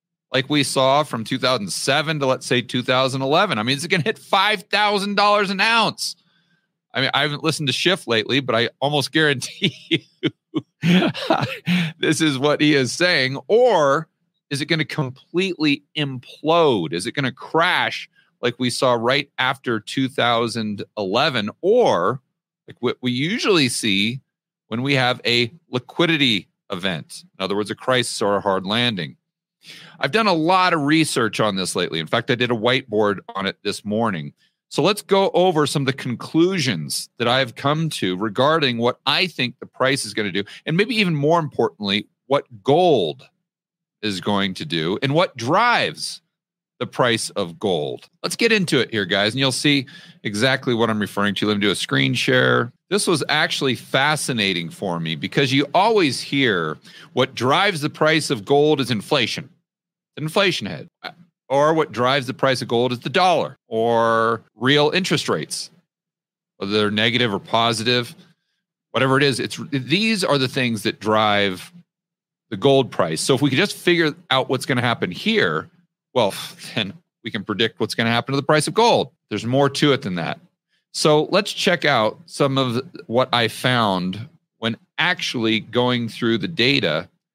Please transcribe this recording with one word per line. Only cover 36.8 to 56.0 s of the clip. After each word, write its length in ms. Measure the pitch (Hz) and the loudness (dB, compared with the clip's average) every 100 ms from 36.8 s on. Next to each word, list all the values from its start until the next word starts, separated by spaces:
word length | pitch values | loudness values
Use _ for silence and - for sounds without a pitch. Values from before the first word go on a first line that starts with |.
| 71 - - - | -6 -8 -8 -4
that 80 | 120 | 0
I've 300 | 131 123 - | 2 0 -2
come 340 | 143 151 165 | -2 0 -2
to 260 | - 95 92 | -2 -4 -2
regarding 600 | 110 98 139 160 135 117 | -4 0 2 2 0 0
what 220 | 120 - | -2 -2
I 220 | 135 151 185 | -2 0 -2
think 320 | - 123 - | -2 -6 -6
the 80 | - | -12
price 380 | - 131 135 | -2 0 0
is 100 | 104 | -4
gonna 160 | 104 104 | -4 -4
do, 140 | 98 - - | -4 -6 -8
and 120 | - 165 | -2 0
maybe 180 | 220 | 0
even 220 | 220 185 151 | 2 0 2
more 240 | 147 170 | 2 2
importantly, 640 | 151 - 117 - 101 104 - _ - | 0 0 -2 -2 -2 -2 -4 _ -2
what 200 | 139 - 107 | -2 -2 -6
gold 640 | 131 151 180 127 80 65 - _ _ _ _ _ _ _ | 2 4 6 4 2 -4 -16 _ _ _ _ _ _ _
is 200 | 107 92 | -6 -4
going 340 | 104 101 98 | -2 0 -2
to 100 | 90 | -4
do 320 | 82 80 80 107 | -6 -4 -2 -2
and 100 | 139 | 0
what 240 | 151 185 127 | 0 0 -2
drives 840 | 117 180 240 208 98 80 - - _ _ _ _ _ - | 0 2 4 2 0 -4 -10 -12 _ _ _ _ _ -12
the 80 | 123 | -6
price 440 | - 123 113 - | 0 2 0 -2
of 280 | 98 87 82 | -6 -6 -4
gold. 500 | 104 82 71 62 - _ | -2 0 -2 -8 -14 _
Let's 140 | - - | -8 0
get 160 | 233 | 2
into 260 | 214 170 139 | 2 2 0
it 140 | 107 | 0
here, 120 | 110 | -2
guys, 280 | 92 98 104 | 0 0 0
and 80 | 127 | 0
you'll 100 | 135 | -2
see 360 | 127 151 143 127 - - - | 0 0 0 -2 -12 -20 -12
exactly 500 | - 104 131 131 131 | -8 -2 0 0 0
what 160 | 113 113 | 0 2
I'm 120 | 107 | 0
referring 340 | 98 - 101 | -2 -2 -2
to. 140 | 92 104 | 0 0
Let 80 | 104 | 2
me 40 | |
do 120 | 101 | 0
a 20 | |
screen 400 | 85 - 139 135 | 0 -2 0 0
share. 580 | 123 - 127 127 123 120 - - | 0 2 2 4 2 -2 -8 -4
This 180 | 202 202 | -2 0
was 160 | 151 - | -2 0
actually 460 | 147 170 - 139 | 0 0 -2 -2
fascinating 960 | 113 - 135 143 151 - 120 98 87 82 | -4 -2 0 0 0 -2 0 0 0 -4
for 300 | - 98 85 | -6 -4 -4
me 160 | 80 78 | -4 -6
because 360 | 95 156 139 | -4 0 2
you 140 | 135 143 | 0 0
always 460 | 170 214 220 | 2 2 4